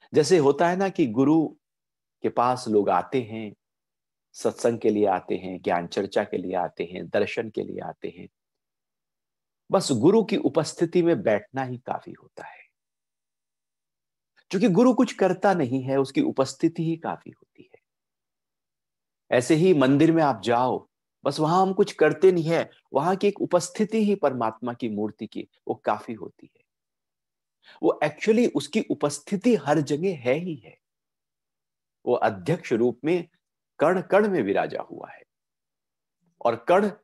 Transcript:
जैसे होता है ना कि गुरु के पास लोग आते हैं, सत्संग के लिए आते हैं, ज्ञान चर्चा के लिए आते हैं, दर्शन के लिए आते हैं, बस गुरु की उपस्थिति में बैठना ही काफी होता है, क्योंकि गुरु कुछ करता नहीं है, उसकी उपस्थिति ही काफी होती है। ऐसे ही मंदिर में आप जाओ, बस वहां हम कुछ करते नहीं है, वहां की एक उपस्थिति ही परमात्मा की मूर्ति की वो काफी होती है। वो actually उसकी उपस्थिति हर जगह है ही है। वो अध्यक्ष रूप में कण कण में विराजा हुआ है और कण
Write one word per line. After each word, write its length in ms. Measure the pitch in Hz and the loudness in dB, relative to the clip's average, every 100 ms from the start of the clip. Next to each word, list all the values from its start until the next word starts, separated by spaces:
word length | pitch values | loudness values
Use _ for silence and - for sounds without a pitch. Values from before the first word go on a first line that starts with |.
| _ | _
जैसे 240 | 147 143 180 | 0 4 4
होता 320 | 139 139 175 | 4 4 2
है 60 | 185 | 0
ना 140 | 196 | -2
कि 160 | 180 127 | 0 0
गुरु 400 | 110 139 160 151 - _ _ _ _ _ _ | 2 2 2 0 -6 _ _ _ _ _ _
के 80 | 110 | -4
पास 380 | - 123 127 117 | 0 0 -2 0
लोग 220 | 107 101 | 0 2
आते 320 | 90 - 135 | 0 0 -4
हैं, 320 | 110 113 107 - _ _ _ _ _ _ _ | -6 -10 -14 -16 _ _ _ _ _ _ _
सत्संग 460 | - 113 - 120 117 | -8 -6 -2 -2 0
के 100 | 113 | 0
लिए 160 | 107 101 | 2 2
आते 300 | 90 - 90 | 0 -4 -8
हैं, 260 | 92 90 | -8 -8
ज्ञान 260 | 101 87 87 | -4 -4 -4
चर्चा 360 | 107 98 110 | -6 -4 -4
के 140 | 104 98 | -4 -6
लिए 160 | 90 | -6
आते 300 | 92 87 - | -6 -6 -8
हैं, 260 | 87 92 85 | -10 -12 -6
दर्शन 400 | 104 101 - 113 | -4 -4 -6 -8
के 140 | 107 | -8
लिए 160 | 95 95 | -8 -10
आते 360 | 85 - 92 - | -12 -12 -14 -16
हैं, 100 | 95 _ _ _ _ _ _ _ _ _ _ _ _ _ - | -20 _ _ _ _ _ _ _ _ _ _ _ _ _ -2
बस 180 | 190 - | -2 0
गुरु 320 | 117 151 226 | 2 4 4
की 140 | 202 202 | 2 0
उपस्थिति 680 | 131 165 151 - 170 180 | 0 -2 -4 -4 -2 2
में 180 | 170 139 | 2 2
बैठना 420 | 120 104 - 135 | 0 0 -2 -8
ही 140 | 127 123 | -8 -8
काफी 340 | - - - | -10 -10 -12
होता 340 | - _ - - | -20 _ -20 -20
है, 220 | - _ _ _ _ _ _ _ _ _ _ _ _ _ _ _ _ _ _ - | -20 _ _ _ _ _ _ _ _ _ _ _ _ _ _ _ _ _ _ -8
क्योंकि 200 | 185 220 | 0 2
गुरु 240 | 175 254 | 6 4
कुछ 200 | 254 240 | 4 0
करता 400 | - 185 185 202 | 0 0 2 0
नहीं 300 | 180 120 131 | 0 0 -4
है, 140 | 131 135 | -2 -2
उसकी 240 | 131 151 | 0 0
उपस्थिति 640 | - - 131 - 160 165 | 0 0 -4 -2 -4 -2
ही 140 | 165 165 | -4 -6
काफी 320 | 101 82 - | -8 -10 -14
होती 400 | - _ _ _ | -20 _ _ _
है। 60 | - _ _ _ _ _ _ _ _ _ _ _ _ _ _ - 127 | -20 _ _ _ _ _ _ _ _ _ _ _ _ _ _ -2 0
ऐसे 180 | 123 156 | 2 4
ही 180 | 185 | 4
मंदिर 380 | 151 131 143 160 | 4 4 4 4
में 120 | 160 | 4
आप 180 | 143 107 | 2 0
जाओ, 460 | 104 120 127 98 - _ _ _ 131 | 0 0 0 -2 -8 _ _ _ -6
बस 140 | 147 | -2
वहां 220 | 156 180 | 0 2
हम 120 | 190 | 2
कुछ 200 | 185 196 | 0 -2
करते 380 | - 156 151 190 | 2 0 4 4
नहीं 120 | 180 | 4
है, 260 | 156 160 110 _ _ | 0 -2 -4 _ _
वहां 220 | 135 170 190 | -2 -2 0
की 120 | 202 | -2
एक 140 | - | -2
उपस्थिति 640 | 156 180 - - 214 220 208 | -2 -2 -2 -4 -2 0 0
ही 100 | 196 | 0
परमात्मा 580 | 143 123 113 - 123 | -2 -2 -4 -4 -8
की 160 | 120 117 | -6 -6
मूर्ति 380 | 104 107 - 107 | -4 -6 -8 -12
की 200 | 101 - _ - | -12 -16 _ -10
वो 80 | 104 | -6
काफी 380 | - 107 - | -4 -4 -6
होती 360 | 110 107 - - _ | -14 -16 -20 -20 _
है। 60 | _ _ _ _ _ _ _ _ _ _ - - | _ _ _ _ _ _ _ _ _ _ -20 -2
वो 160 | 165 - | -2 0
actually 480 | 151 - 214 226 240 139 | -2 -2 0 2 2 0
उसकी 260 | - 220 | -2 -2
उपस्थिति 720 | - 139 147 - - 202 247 208 | -2 -2 -4 -6 -8 -2 0 0
हर 240 | 143 160 | 2 0
जगह 360 | 139 147 190 156 | 0 -2 -4 -4
है 180 | 120 | -2
ही 220 | 147 180 139 | -2 -4 -10
है। 220 | - - _ _ _ _ _ _ _ _ _ _ _ _ 120 | -16 -20 _ _ _ _ _ _ _ _ _ _ _ _ -2
वो 80 | |
अध्यक्ष 600 | 120 113 98 87 175 - | 0 0 -2 -4 -4 -2
रूप 260 | 113 123 - 151 | 0 0 -2 -4
में 220 | 175 - _ _ _ _ - | -4 -4 _ _ _ _ -2
कण 220 | 151 185 | 0 0
कण 280 | - 190 214 | 2 2 2
में 140 | 175 | 0
विराजा 380 | 98 92 78 - | 0 -2 -2 -6
हुआ 280 | - - - | -12 -16 -18
है 140 | - _ _ _ _ _ _ _ _ _ _ _ - 120 | -20 _ _ _ _ _ _ _ _ _ _ _ -4 -2
और 100 | 113 | -2
कण 360 | - 180 208 - | 2 2 2 -4